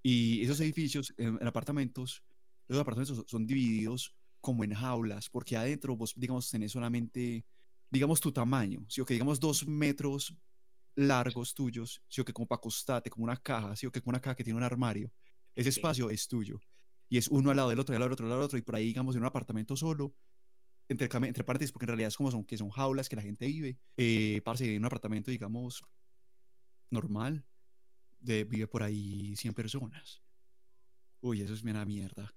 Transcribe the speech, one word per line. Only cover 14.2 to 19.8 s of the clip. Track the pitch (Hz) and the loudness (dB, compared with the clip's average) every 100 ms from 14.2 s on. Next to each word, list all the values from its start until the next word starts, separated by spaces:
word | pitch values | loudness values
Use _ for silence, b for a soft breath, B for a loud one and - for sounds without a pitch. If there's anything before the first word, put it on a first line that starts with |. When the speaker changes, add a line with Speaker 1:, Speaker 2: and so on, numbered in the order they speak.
Speaker 1:
caja | 135 127 | -2 -4
que | |
tiene | 120 113 | -2 0
un | |
armario. | 123 120 123 104 110 - b - - - | 0 2 0 0 -4 -10 b -20 -14 0
Ese | 127 | 2
Speaker 2:
Sí. | 131 | 2
Speaker 1:
espacio | 165 127 117 | 2 2 0
es | 107 - | -2 -2
tuyo. | 123 107 - - b - - - | -2 -2 -6 -12 b -20 -20 2
Y | 120 | 2
es | 113 | 6
uno | 143 135 | 6 6
al | 135 | 6
lado | 127 | 4
del | 117 | 4
otro, | 135 | 2
y | 120 | 2
al | |
lado | 123 | 2
del | |
otro, | 127 113 | 0 -2
al | |
lado | 123 | 0
del | 143 | 0
otro, | 135 | 0
y | |
por | 107 113 | -2 0
ahí, | 110 | 0
digamos, | 117 139 123 | 0 0 2
en | |
un | 120 | 2
apartamento | 127 120 110 107 | 0 -2 -4 -2
solo, | 135 | -2